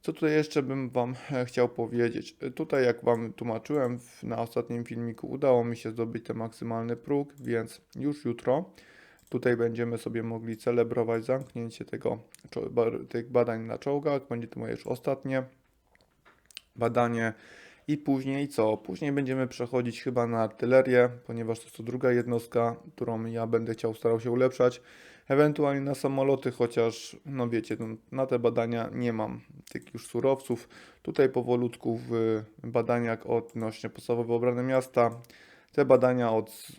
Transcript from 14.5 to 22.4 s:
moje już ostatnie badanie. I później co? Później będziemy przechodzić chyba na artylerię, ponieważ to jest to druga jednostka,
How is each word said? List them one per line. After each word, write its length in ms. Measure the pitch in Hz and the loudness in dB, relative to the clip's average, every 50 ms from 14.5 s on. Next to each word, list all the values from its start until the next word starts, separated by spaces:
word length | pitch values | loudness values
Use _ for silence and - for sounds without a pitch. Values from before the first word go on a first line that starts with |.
| - 123 | -8 -8
moje 120 | 113 113 | -6 -6
już 140 | 117 - - | -6 -8 -6
ostatnie 560 | - 123 120 - 147 135 - - 139 135 131 127 127 _ _ _ _ _ _ _ _ _ _ _ _ _ _ _ - _ _ _ _ - - _ _ _ | -8 -8 -4 -2 -4 -4 -4 -4 -2 -2 -2 -4 -4 _ _ _ _ _ _ _ _ _ _ _ _ _ _ _ -20 _ _ _ _ -20 -20 _ _ _
badanie. 560 | 120 120 120 117 123 120 117 117 117 113 113 107 - - - - - - - - _ _ - | -2 -2 0 2 2 2 2 0 -2 -2 -2 -4 -8 -18 -20 -20 -20 -20 -20 -20 _ _ -4
I 100 | 151 147 | -4 -2
później 500 | - 143 139 131 131 135 135 139 143 139 | 0 0 0 0 0 -2 -2 -2 -4 -2
co? 280 | - - 110 110 110 | 0 2 2 2 2
Później 360 | 107 - - 185 175 160 147 | 0 -4 -10 -8 -4 -2 0
będziemy 360 | 139 143 139 127 131 131 131 127 | 0 0 0 0 0 0 -2 -2
przechodzić 540 | - - 127 120 131 127 123 120 113 - | -2 -6 -6 -2 0 0 0 0 -6 -4
chyba 240 | - 135 123 123 117 | -6 -2 0 0 0
na 160 | 117 117 113 | 2 2 0
artylerię, 640 | 110 110 - - 127 123 127 131 131 135 123 123 123 123 120 120 - | 0 -2 -2 -2 2 6 6 6 8 8 6 6 6 6 2 -8 -10
ponieważ 320 | - 117 117 113 110 113 - | -10 -8 -6 -4 -4 -4 -6
to 60 | - | -8
jest 120 | - - | -18 -16
to 60 | - | -12
druga 300 | 110 117 123 127 135 127 | -10 -8 -6 0 2 4
jednostka, 640 | 123 120 117 123 120 117 | 4 4 2 0 -2 -2